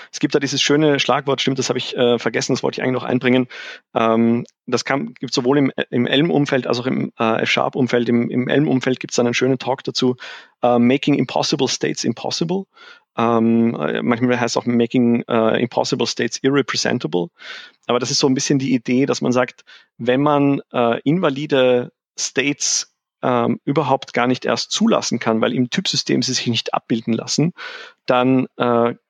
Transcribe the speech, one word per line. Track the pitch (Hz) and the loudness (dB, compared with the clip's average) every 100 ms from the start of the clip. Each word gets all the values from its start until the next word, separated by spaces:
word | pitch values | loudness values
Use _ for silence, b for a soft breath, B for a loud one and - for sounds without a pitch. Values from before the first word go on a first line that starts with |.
| B | B
Es | - | -4
gibt | 147 | 0
da | 151 | 0
dieses | 127 135 | 0 -2
schöne | - 143 156 139 | 2 4 4 2
Schlagwort, | - 135 139 143 | 2 0 0 0
stimmt, | - 135 | 0 -2
das | 123 | -2
hab | 123 | -2
ich, | - - | -4 0
äh, | 120 117 | 2 2
vergessen, | 117 127 143 | 0 -2 -2
das | 127 | -2
wollte | - - | -2 -2
ich | |
eigentlich | 127 123 | -2 -2
noch | |
einbringen. | 123 127 131 127 123 B B B _ | -2 0 2 2 0 B B B _
Ähm, | 120 113 113 117 117 - _ - | 0 2 4 4 2 -2 _ -4
das | 120 - | -4 -2
kann, | 135 147 | -2 -4
gibt | - 127 - | -10 -4 -2
sowohl | 123 143 | 2 2
im, | 135 - - | 2 0 -4
im | - 120 | -2 0
Elm-Umfeld | 135 170 147 143 135 123 | 2 2 2 2 0 -2
als | 120 | -6
auch | 123 | -4
im, | 131 - - | -4 -4 -4
äh, | 113 113 | -2 0
F-Sharp-Umfeld. | - - 143 151 123 120 120 | 0 -2 -2 -2 0 0 0
Also | 120 - | 0 0
im | 123 127 | -2 0
Elm-Umfeld | 139 156 131 131 127 | 0 2 0 0 -4
gibt's | - - | -4 -2
dann | 120 | 0
ein | 117 | 0
schönes | 131 131 | 0 0
Talk | - 131 | -2 -6
dazu, | - - 127 127 B B B B | -6 -2 -2 -2 B B B B
äh, | 123 120 | 2 4
Making | 120 143 - | 4 4 2
Impossible | 139 139 - - 147 127 | 0 0 -2 -2 0 -2
States | - 147 - | -2 -4 -2
Impossible. | - 117 - - 165 190 190 B B B B - | -4 -4 -6 -4 -2 -4 -6 B B B B -2
Ähm, | 117 117 113 117 117 - | 0 2 4 4 2 0
äh, | 73 113 | -2 -2
manchmal | 113 120 123 123 | -2 0 0 0
heißt | 120 131 | 0 -2
es | |
auch | 120 | 0
Making, | 120 117 131 120 117 - | 0 2 2 2 2 0
äh, | 117 113 117 | 0 2 0
Impossible | 120 - 123 123 117 | -2 -2 -2 -2 -2
States | - 120 - | -2 -4 -2
Irrepresentable. | 135 143 127 - - 120 160 170 175 _ B B B B - | 0 0 0 -2 -2 -2 -2 -4 -4 _ B B B B 0
Aber | 123 | 0
das | 123 | 0
ist | 139 | 0
so | 143 | 2
ein | |
bisschen | 131 - 143 | 2 2 0
die | 135 | 2
Idee, | 123 - 127 139 | -2 0 0 2
dass | 123 | 0
man | 139 | 2
sagt, | 123 127 - - B B - | 2 0 -4 -20 B B -6
wenn | 117 127 | 0 2
man, | 147 143 143 139 - | 4 4 2 0 -2
äh, | 127 117 117 | -2 0 0
invalide | 139 175 165 139 151 135 127 123 123 _ _ - | 0 0 0 -2 0 2 4 2 0 _ _ -10
States, | - - 139 143 - - - _ _ - | -6 -2 -2 -2 -2 -2 -4 _ _ -6
ähm, | 131 123 117 - | -2 0 0 -2
überhaupt | - 151 135 135 - | -2 -2 2 0 -2
gar | 123 120 | -2 0
nicht | 127 | 0
erst | 127 117 - | -2 -2 -2
zulassen | - 226 - - 120 | 0 2 2 0 -4
kann, | 120 110 | 0 0
weil | 113 | 0
im | 131 123 | 0 -2
Typsystem | - 196 143 - 139 | -2 -2 -4 0 0
sie | 127 | 0
sich | 123 - | -2 -2
nicht | 117 - | -4 -4
abbilden | - - 113 117 | -8 -4 -4 -2
lassen, | 110 127 - 160 B B B B B - | -4 -2 -2 -2 B B B B B 0
dann, | 123 127 131 131 - | 2 4 2 0 -2
äh, | 123 117 117 - _ | 0 2 2 -2 _